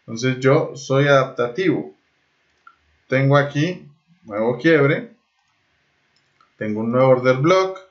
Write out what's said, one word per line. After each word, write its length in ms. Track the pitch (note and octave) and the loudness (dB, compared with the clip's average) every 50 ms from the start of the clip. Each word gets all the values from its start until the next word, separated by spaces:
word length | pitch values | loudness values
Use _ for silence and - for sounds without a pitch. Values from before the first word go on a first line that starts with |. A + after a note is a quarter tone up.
Entonces 380 | _ - A2+ A2 B2 C3 B2+ B2+ | _ -14 -10 -4 -4 -4 -4 0
yo 360 | C3 C3+ C#3 - C3+ - - | 2 2 2 2 0 -4 -10
soy 320 | - - - C3+ C#3 C#3+ | -16 -6 -2 0 0 2
adaptativo. 880 | C#3+ C#3 C3+ B2+ - - - B2 A#2+ - F3+ F#3+ F3 B2 - D2+ - - _ _ _ _ _ _ _ _ _ _ _ _ _ _ - _ _ _ _ _ _ _ | 4 4 2 2 0 -4 -6 -6 -6 -4 -2 -2 -2 -2 -2 -6 -10 -18 _ _ _ _ _ _ _ _ _ _ _ _ _ _ -20 _ _ _ _ _ _ _
Tengo 300 | _ B2+ C3 C3+ C3+ C#3+ | _ -2 0 2 2 2
aquí 500 | C#3+ C#3 C#3+ - D3 D#3 F3+ - - - - _ _ _ _ _ _ _ | 2 2 0 -4 -4 -4 -4 -6 -10 -16 -20 _ _ _ _ _ _ _
nuevo 340 | A2+ G2+ G#2+ A2 A#2+ B2+ | -10 -6 -4 -2 -2 -4
quiebre. 580 | - - E3 E3 D3 C#3 C#3 E3 - B3+ - _ _ _ _ _ _ _ _ _ _ _ _ _ _ _ _ _ _ _ _ _ _ _ _ _ _ _ _ _ | 0 2 2 4 4 4 2 0 -2 -6 -14 _ _ _ _ _ _ _ _ _ _ _ _ _ _ _ _ _ _ _ _ _ _ _ _ _ _ _ _ _
Tengo 240 | _ A2 G#2+ G#2 G#2+ | _ -8 -6 -6 -6
un 100 | A2+ A#2 | -6 -2
nuevo 180 | A#2+ B2+ C3 C3 | 0 2 4 4
order 280 | C3 B2 B2 B2+ C3 | 4 4 4 0 2
block. 420 | C3 C#3+ E3 F#3 F#3 F#3+ F#3+ F#3+ - - _ | 2 2 2 2 2 0 -2 -6 -12 -18 _